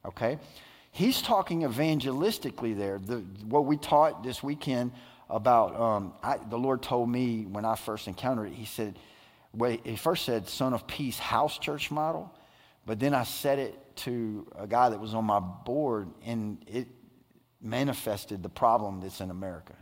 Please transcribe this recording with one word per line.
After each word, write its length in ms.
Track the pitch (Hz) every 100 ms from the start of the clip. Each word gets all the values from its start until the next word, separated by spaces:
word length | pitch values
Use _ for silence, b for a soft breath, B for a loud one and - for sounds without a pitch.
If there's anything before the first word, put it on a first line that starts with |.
Okay? 340 | 95 - 110 151 B B B B B
He's 280 | - 214 262
talking 400 | - 214 185 170
evangelistically 1120 | 147 113 156 151 131 131 196 208 139 - 117
there. 240 | 101 101 98
The, 200 | 98 120 92 98
what 220 | 107 143 139
we 100 | 151
taught 460 | - 147 156 92
this 200 | 120 123
weekend 500 | 139 143 147 123 123 120 B B B
about, 500 | 110 113 120 98 -
um, 360 | 117 104 95 -
I, 160 | 117 139
the 180 | 110 117
Lord 260 | 131 131
told 280 | - 123 117
me 340 | 123 127 113
when 220 | 101 101 110
I 80 |
first 340 | 110 - 110 -
encountered 380 | 92 127 120 104
it, 80 |
he 100 | -
said, 340 | 110 - 107 90 B B B B B
well, 240 | 110 120 113
he 120 | 120 110
first 280 | 165 180
said, 240 | - 113 90
"Son 240 | - 131
of 140 | 120 -
Peace 320 | - 135 -
house 400 | - 117 147 -
church 320 | - 143 -
model," 440 | 147 156 165 190 b b b b b -
but 120 | 107
then 140 | 135
I 120 | 139
said 340 | 117 - 147 139
it 380 | 120 - - -
to 540 | - 120 113 104 - -
a 80 | 101
guy 220 | 117 123
that 100 | 104
was 140 | 110
on 140 | 110 107
my 120 | 101
board, 680 | 90 95 120 139 143 110 92 -
and 400 | 117 117 107 101 -
it 220 | 113 123 - - _ _ _ _ _
manifested 840 | 104 120 139 120 - 101 - 101
the 60 | 87
problem 520 | - 120 117 104 95
that's 180 | 92 -
in 100 | 92
America. 440 | 90 95 85 - -